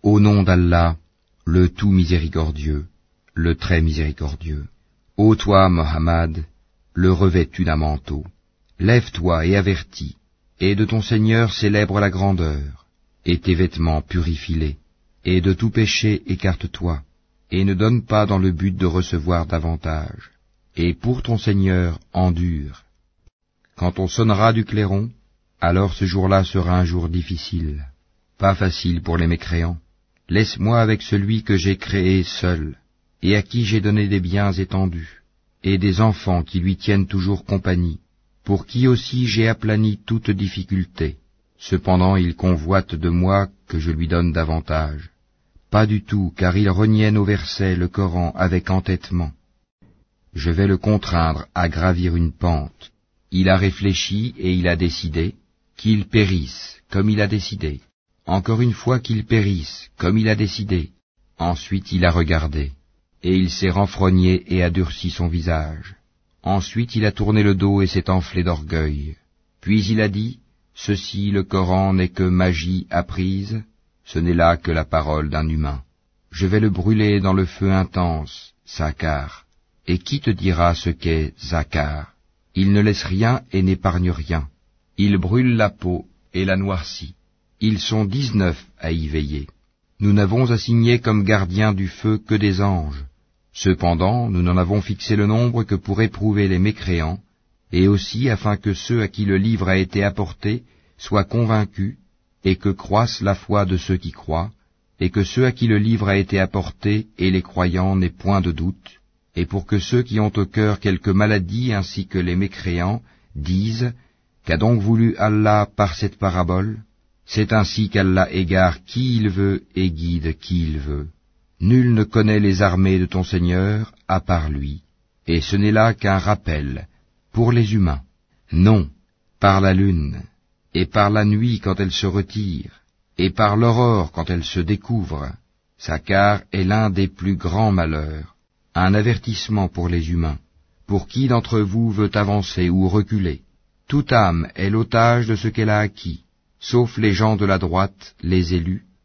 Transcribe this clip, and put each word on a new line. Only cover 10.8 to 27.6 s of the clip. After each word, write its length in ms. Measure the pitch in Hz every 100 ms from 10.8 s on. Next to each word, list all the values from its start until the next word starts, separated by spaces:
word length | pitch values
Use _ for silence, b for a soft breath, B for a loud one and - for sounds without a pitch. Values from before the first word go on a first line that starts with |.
ton 160 | 104 110
Seigneur 540 | 101 113 107 113 113
célèbre 460 | - 104 104 98 101
la 100 | 101
grandeur, 760 | 92 98 92 80 73 71 65 _ _ _ _
et 140 | 87 87
tes 140 | 92
vêtements 480 | 85 92 82 82 76
purifie-les, 760 | - 92 82 80 - 82 78 71 _ _ _ _
et 160 | - 92
de 140 | 90
tout 160 | 92 113
péché 520 | 113 107 - 110 104 -
écarte-toi, 760 | 92 98 85 - - 85 73 - _ _ _ _
et 140 | 90
ne 80 | 98
donne 300 | 92 110 120
pas 240 | - 107 104
dans 120 | 98
le 140 | 95
but 240 | 82 95 92
de 80 |
recevoir 640 | 90 87 90 87 78 87 80
davantage, 840 | 82 80 82 82 78 76 - - _ _ _ _ -
et 160 | 85
pour 300 | 80 117 123
ton 160 | 120 110
Seigneur 600 | - 98 95 90 87 80 _
endure. 720 | - 92 85 90 78 71 67 _ _ _ _ _ _ _ _ _
Quand 240 | - 90 90
on 80 | 92
sonnera 460 | - 110 101 113
du 140 | 113 110
clairon, 440 | 107 101 98 113 - _ _ _ _
alors 320 | 85 92 98
ce 100 | 90
jour-là 400 | 95 95 95 98
sera 340 | 92 95 87 90
un 60 |
jour 240 | 87 87 82
difficile, 800 | 87 82 85 - 87